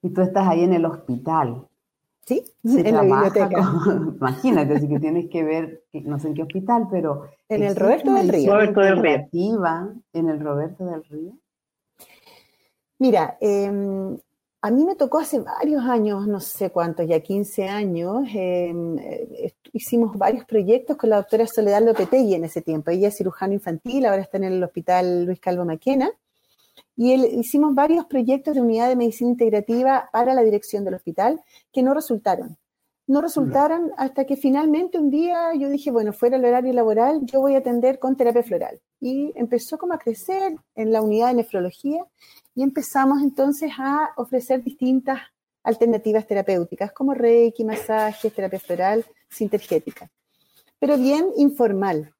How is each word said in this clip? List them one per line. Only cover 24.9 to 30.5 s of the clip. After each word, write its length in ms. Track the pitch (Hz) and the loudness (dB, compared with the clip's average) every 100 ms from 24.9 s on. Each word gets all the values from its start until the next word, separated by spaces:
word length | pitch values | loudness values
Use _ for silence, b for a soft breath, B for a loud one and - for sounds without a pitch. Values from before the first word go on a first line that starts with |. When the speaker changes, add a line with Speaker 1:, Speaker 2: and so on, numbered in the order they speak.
| 180 180 180 175 | 0 2 0 -2
Speaker 2:
Luis 140 | 185 | -4
Calvo 260 | - 180 175 | -2 -2 -2
Maquena. 460 | 160 - 269 311 466 _ b b b b b b - | -2 0 0 0 -4 _ b b b b b b -2
Y 180 | 240 | 2
él, 120 | 262 247 | 4 2
hicimos 400 | 240 233 285 302 | 0 -2 2 2
varios 320 | 269 302 330 330 | 2 2 2 0
proyectos 480 | 269 240 269 277 | -2 0 0 0
de 80 | 277 | 0
unidad 260 | 240 226 240 | 2 2 2
de 60 | 254 | 2
medicina 360 | 233 220 240 | 0 0 -2
integrativa 800 | 240 226 214 208 233 254 269 - | 2 2 2 0 0 2 2 0
para 200 | - 240 262 | 0 2 4
la 80 | |
dirección 420 | 220 | 4